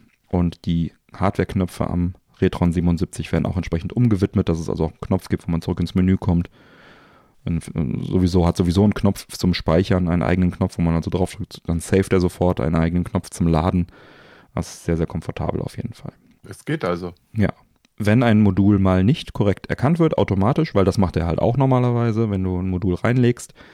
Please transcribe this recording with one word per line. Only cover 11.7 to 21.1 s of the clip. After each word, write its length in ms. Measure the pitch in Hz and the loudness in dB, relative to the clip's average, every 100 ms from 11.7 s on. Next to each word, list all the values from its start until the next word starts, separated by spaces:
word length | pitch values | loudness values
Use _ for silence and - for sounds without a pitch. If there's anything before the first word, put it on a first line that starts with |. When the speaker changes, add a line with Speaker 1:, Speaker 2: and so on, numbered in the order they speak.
| 85 | -6
Speaker 1:
saved 320 | - 95 95 | 0 0 2
er 80 | 95 | 2
sofort 400 | 87 - 90 90 | 0 0 0 0
einen 140 | 71 82 | 0 0
eigenen 280 | 82 87 | 0 -2
Knopf 260 | 85 92 - | -2 -4 -6
zum 180 | - 85 | -2 2
Laden. 400 | 80 90 92 85 - - - - - _ | 2 2 0 -2 -8 -20 -20 -20 -20 _
Das 200 | - - | -8 -8
ist 120 | - - | -8 -4
sehr, 100 | 80 | -2
sehr 120 | 80 | -2
komfortabel 540 | 85 - - 73 - | -6 -8 -6 -6 -4
auf 140 | - - | -6 -8
jeden 180 | - | -12
Fall. 200 | - - - _ _ - | -12 -18 -18 _ _ -20
Speaker 2:
Es 160 | - | -14
geht 220 | - 160 92 | -8 -6 -4
also. 280 | 87 90 - _ | -4 -8 -14 _
Speaker 1:
Ja. 160 | 107 98 - _ _ _ - | -2 -2 -4 _ _ _ -4
Wenn 260 | 104 113 | 2 4
ein 180 | 120 107 | 4 4
Modul 360 | 104 95 101 101 | 4 4 4 4
mal 280 | 95 92 95 | 4 4 2
nicht 260 | 156 - | 0 -4
korrekt 360 | - 101 - - | -2 0 0 -4
erkannt 320 | - 143 170 | -2 0 2
wird, 180 | 160 - | 2 2
automatisch, 580 | 98 98 101 156 139 101 | 0 2 2 0 0 2
weil 80 | |
das 140 | 92 101 | 2 2
macht 180 | 90 | 0